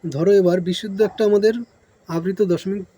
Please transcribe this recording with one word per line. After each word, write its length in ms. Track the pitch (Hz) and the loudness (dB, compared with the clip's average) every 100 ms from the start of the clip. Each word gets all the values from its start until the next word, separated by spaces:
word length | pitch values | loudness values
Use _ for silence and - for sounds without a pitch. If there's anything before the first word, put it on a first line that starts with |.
ধরো 280 | 170 135 170 202 | -8 -2 2 4
এবার 160 | 180 180 175 | 4 2 -2
বিশুদ্ধ 280 | 175 214 196 208 | -4 -6 -2 -2
একটা 140 | - 214 | 0 2
আমাদের 240 | 208 214 233 233 _ _ _ - | 4 2 -2 -8 _ _ _ -8
আবৃত 300 | 170 170 190 202 | -6 -4 -2 0
দশমিক 320 | 170 185 202 185 | -2 -2 -8 -10